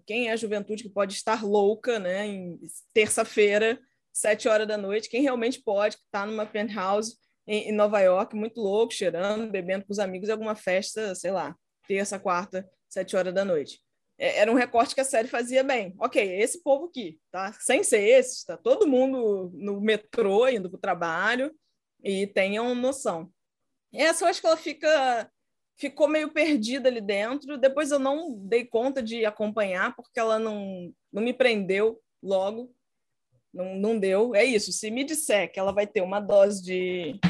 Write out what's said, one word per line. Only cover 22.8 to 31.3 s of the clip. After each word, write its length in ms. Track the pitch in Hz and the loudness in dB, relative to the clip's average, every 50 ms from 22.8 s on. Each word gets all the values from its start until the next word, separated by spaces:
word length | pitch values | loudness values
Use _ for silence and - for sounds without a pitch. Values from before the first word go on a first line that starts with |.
| 240 254 277 - - 233 185 165 165 - _ _ _ _ _ _ _ _ _ _ _ _ - | -2 -4 -4 -2 -4 -4 -4 -4 -6 -12 _ _ _ _ _ _ _ _ _ _ _ _ -4
Essa 300 | 208 277 320 330 - 370 | -2 0 0 0 2 2
eu 60 | 339 | 0
acho 100 | 370 - | 0 0
que 60 | - 339 | 2 2
ela 100 | 320 320 | 2 2
fica, 720 | - 330 285 - - 311 311 302 269 262 247 233 202 - _ _ _ _ _ _ _ _ _ - | 0 -8 -8 -2 0 2 2 4 4 2 0 0 -2 -8 _ _ _ _ _ _ _ _ _ -10
ficou 300 | - 277 269 - 311 285 | -8 -6 -2 2 2 2
meio 240 | 302 311 302 302 | 2 2 -2 -2
perdida 580 | 311 311 302 330 302 269 214 220 247 277 240 262 | 0 0 2 2 2 0 0 -2 -2 0 0 0
ali 100 | 247 233 | 0 0
dentro. 560 | 208 196 208 196 208 226 262 285 277 262 294 269 | -2 -2 -2 -2 -2 -2 -4 -6 -8 -10 -4 2
Depois 340 | 233 269 269 285 311 277 | 2 2 4 2 -2 0
eu 80 | 294 285 | 0 0
não 340 | 262 269 277 302 339 339 247 208 190 190 | 2 0 0 -2 -4 -8 -10 -10 -6 -2
dei 180 | 220 240 233 | 0 -2 0
conta 360 | 247 - 226 233 269 277 269 240 | 0 -2 0 0 0 -2 -4 -4
de 220 | 220 226 233 220 | -4 -4 -2 -2
acompanhar, 720 | 208 208 - 220 208 208 220 214 196 180 180 196 240 254 | -2 -2 -2 -4 -4 -2 -2 -2 -2 0 -2 -2 -2 -4
porque 240 | - 240 _ - - | -8 -16 _ -4 -2
ela 200 | 226 220 220 220 | 0 0 0 0
não, 520 | 226 220 214 208 202 196 190 180 180 170 - _ _ _ | -2 -4 -6 -6 -8 -8 -10 -10 -12 -14 -16 _ _ _
não 100 | - 196 | -6 -4
me 120 | 220 240 | -2 -2